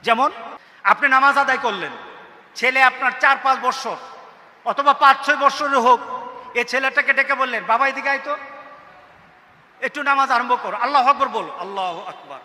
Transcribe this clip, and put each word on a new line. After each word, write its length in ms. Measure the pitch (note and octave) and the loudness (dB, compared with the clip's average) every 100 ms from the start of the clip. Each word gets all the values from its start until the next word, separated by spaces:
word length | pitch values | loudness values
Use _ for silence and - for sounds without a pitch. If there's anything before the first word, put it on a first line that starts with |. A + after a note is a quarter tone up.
যেমন 300 | - A3+ C#4 - - - _ - | 0 2 2 -2 -16 -18 _ -4
আপনি 260 | G3 G3+ C#4+ | 0 2 4
নামাজ 280 | C4 C#4 C4+ | 4 4 2
আদায় 200 | C4+ B3+ | 0 0
করলেন, 340 | B3+ G3 D#3 - - - - - _ - | -2 -6 -8 -12 -18 -20 -20 -20 _ -4
ছেলে 280 | - C4 | -2 4
আপনার 280 | C4 B3+ C4 - | 2 2 -4 2
চার 180 | C#4+ C4+ | 2 2
পাঁচ 160 | C4+ C4 | 2 0
বৎসর 340 | B3 - A#3 E3+ - - - - - _ - | -2 -4 -8 -10 -12 -20 -20 -20 -20 _ -6
অথবা 280 | A#3 C#4+ | 0 2
পাঁচ 320 | C#4 C#4 C4+ - | 4 4 4 2
ছয় 100 | B3+ | 2
বৎসরের 440 | C4+ - D4 C#4 | 2 0 0 2
হোক, 200 | A#3 B3 - - - - - A#3+ | 4 4 2 -12 -12 -16 -8 -6
এ 60 | |
ছেলেটাকে 500 | A#3+ B3+ C4+ B3+ C4+ | -2 -2 0 0 0
ডেকে 200 | C4 C4+ | 0 0
বললেন, 300 | C4+ C4 A#3 F3+ | 0 -2 -4 0
"বাবা, 200 | E4 C4+ | 2 2
এদিকে 220 | C4+ C#4 | -2 -4
আয় 100 | C4+ | -4
তো, 140 | C#4+ D4 - - - - - - - - _ _ _ _ _ _ | -4 -10 -10 -18 -20 -20 -20 -20 -20 -20 _ _ _ _ _ _
একটু 220 | - D4 | -8 -4
নামাজ 280 | C#4+ C#4 C4+ | 0 2 2
আরম্ভ 260 | A#3+ B3 B3 | 0 0 -2
করো, 140 | G3+ G3+ | -2 -4
আল্লাহু 320 | A#3+ C#4+ B3+ | 0 4 4
আকবার 180 | C4+ C4 | 2 0
বলো।" 300 | A3 E3 D3+ | -2 -8 -10
"আল্লাহু 460 | F#3 G3 F#3 E3+ F#3+ | -10 -6 -6 -8 -12
আকবার।" 320 | - - C3+ | -16 -18 -20